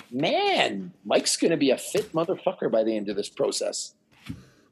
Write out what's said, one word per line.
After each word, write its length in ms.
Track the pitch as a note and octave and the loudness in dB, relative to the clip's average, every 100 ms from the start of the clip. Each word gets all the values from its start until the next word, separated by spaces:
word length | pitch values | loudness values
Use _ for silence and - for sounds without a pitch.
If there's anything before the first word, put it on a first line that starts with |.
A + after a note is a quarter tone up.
| - | -10
man, 800 | B2 E3+ D#4+ G4+ F4+ C#3+ G2+ F#2 - | -2 0 2 2 2 2 -2 -8 -10
Mike's 320 | - C#3 - - | 0 2 2 2
gonna 220 | G#3 D#3+ | 2 4
be 120 | C3+ | 4
a 60 | A#2 | 2
fit 340 | - - - | 0 -2 -2
motherfucker 560 | D3+ E3 - - - C#3+ | -2 0 0 -2 -2 0
by 120 | A2+ | 2
the 120 | G#2+ A2 | 2 0
end 140 | G2+ | -2
of 60 | G2+ | -4
this 120 | G2+ | -6
process. 640 | - A2 - G2 - - _ _ _ - - - _ _ | -2 -2 0 -4 -6 -8 _ _ _ -16 -16 -18 _ _